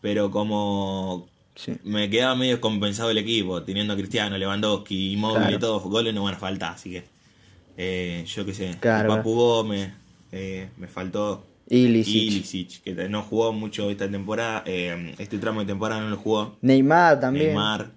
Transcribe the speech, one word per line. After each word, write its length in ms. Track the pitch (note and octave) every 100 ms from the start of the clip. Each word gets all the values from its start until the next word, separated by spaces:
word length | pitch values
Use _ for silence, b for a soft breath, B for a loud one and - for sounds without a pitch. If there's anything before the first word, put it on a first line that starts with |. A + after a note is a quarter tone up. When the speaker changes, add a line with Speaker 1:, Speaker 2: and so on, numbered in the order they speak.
Speaker 1:
pero 300 | G#2+ G#2 G2+
como 960 | G2+ G#2+ G#2 G2+ G2+ G2 F#2+ F#2+ F2+ F2 _ _ -
Speaker 2:
Sí. 180 | - -
Speaker 1:
me 260 | - G#2 G#2
quedaba 260 | A2 B2+ B2+
medio 160 | B2+
descompensado 560 | A#2+ A2+ G#2+ G#2 G2+ A#2
el 80 | G#2+
equipo, 460 | G#2 A#2 F#2 F2+
teniendo 300 | E2 F#2+ G#2
a 40 | G2+
Cristiano, 400 | G2 A2 G#2 G2
Lewandowski, 760 | G2 G2+ G#2+ G2+ - F#2+ F#2+
Immobile, 260 | G2+ G#2+ A2 G#2+
Speaker 2:
Claro. 120 | G#2
Speaker 1:
todos 240 | A2+ G#2+
goles 300 | F#2 G#2 A#2
no 100 | G#2+
van 120 | G2 F2+
a 20 |
faltar, 360 | F#2+ F#2+ F2
así 180 | E2+ -
que, 120 | F2+ - b b b b b b -
eh, 460 | F#2 F#2 F2+ E2+ E2
yo 180 | - G2
qué 80 |
sé, 220 | G2+ F#2 F2
Speaker 2:
Claro, 320 | A#2 A2+ G#2+
Speaker 1:
el 60 | A2
Papu 140 | A2
Speaker 2:
claro. 120 | A2+ A#2+
Speaker 1:
Gómez, 440 | A#2 G#2+ G2+ F#2+ - - - _
eh, 380 | F#2+ F#2+ F#2+ F#2+ -
me 100 | F2
faltó 580 | - F#2 G2+ G#2 G2 - _ -
Speaker 2:
Ilicic. 460 | B2 B2 A2+ G#2+ A2
Speaker 1:
Ilicic, 680 | A2+ G2+ F#2+ F#2+ F2+ -
que 100 | - F2+ F#2
no 120 | G#2
jugó 300 | G#2 G#2+ A2+
mucho 360 | G#2+ G#2+ G#2 G#2
esta 200 | G2+ G2+
temporada, 540 | G2+ G2 A2 A#2 A2 -
eh, 500 | F#2 F2 E2+ E2+ -
este 180 | G2+ G#2
tramo 220 | A2 G#2+
de 60 | G2+
temporada 340 | G2 G#2+ A2
no 80 | G#2+
lo 80 | G2+
jugó. 400 | G#2+ A2 G#2 -
Speaker 2:
Neymar 580 | B2 C3 C3+ D#3+ F3 D3
también. 280 | C3 C#3 D#3
Speaker 1:
Neymar. 440 | G#2 G#2+ G#2+ A2+